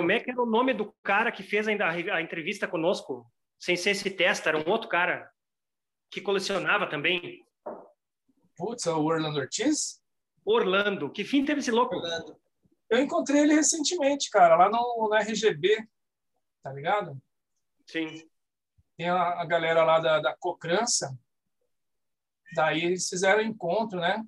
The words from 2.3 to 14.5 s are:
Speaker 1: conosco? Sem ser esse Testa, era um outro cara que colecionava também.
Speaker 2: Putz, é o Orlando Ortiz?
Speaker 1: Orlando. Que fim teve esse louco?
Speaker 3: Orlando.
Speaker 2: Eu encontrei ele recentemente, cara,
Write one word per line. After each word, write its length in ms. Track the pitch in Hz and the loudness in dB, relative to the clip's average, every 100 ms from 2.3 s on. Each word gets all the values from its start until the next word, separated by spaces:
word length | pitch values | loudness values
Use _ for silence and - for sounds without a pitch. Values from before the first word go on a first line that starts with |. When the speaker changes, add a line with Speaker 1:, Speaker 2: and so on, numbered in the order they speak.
| 170 160 202 196 | -8 -8 -6 -6
Speaker 1:
conosco? 580 | 170 160 202 - 123 - _ _ _ | -2 0 -2 -6 -12 -12 _ _ _
Sem 180 | - 175 | -4 -2
ser 140 | 202 | 0
esse 200 | 196 190 | -2 -4
Testa, 400 | 190 175 185 165 | 0 0 2 0
era 80 | 156 | -2
um 120 | 156 | 0
outro 180 | 220 - | -2 -2
cara 420 | 170 180 139 - _ _ _ _ _ _ _ _ | -2 0 -2 -8 _ _ _ _ _ _ _ _
que 100 | 190 | -10
colecionava 680 | 190 196 196 196 156 185 175 | -2 -2 -2 -4 0 0 -2
também. 560 | 151 156 180 - - _ _ - - - _ _ _ _ _ _ - | -2 -2 -2 -6 -16 _ _ -16 -16 -20 _ _ _ _ _ _ -8
Speaker 2:
Putz, 300 | 190 240 247 | -8 -4 -4
é 60 | |
o 100 | - | 0
Orlando 340 | 151 160 156 147 | 0 -2 -2 -6
Ortiz? 600 | 127 - 254 294 - - _ _ _ _ | -6 -2 -2 0 -4 -10 _ _ _ _
Speaker 1:
Orlando. 680 | 196 226 190 190 202 196 135 | 0 2 2 2 0 -2 -6
Que 140 | - | -6
fim 200 | 196 277 | 0 0
teve 160 | 277 294 | 2 -2
esse 100 | 254 | 0
louco? 260 | - 247 - | 2 0 -2
Speaker 3:
Orlando. 420 | 170 165 - - _ _ _ _ _ | -6 -8 -10 -18 _ _ _ _ _
Speaker 2:
Eu 120 | 233 | 2
encontrei 420 | 285 302 - 285 | 2 0 2 4
ele 120 | 302 | 6
recentemente, 760 | 311 294 330 285 359 277 285 - | 4 4 0 -2 0 0 0 0
cara, 260 | 202 175 | 6 8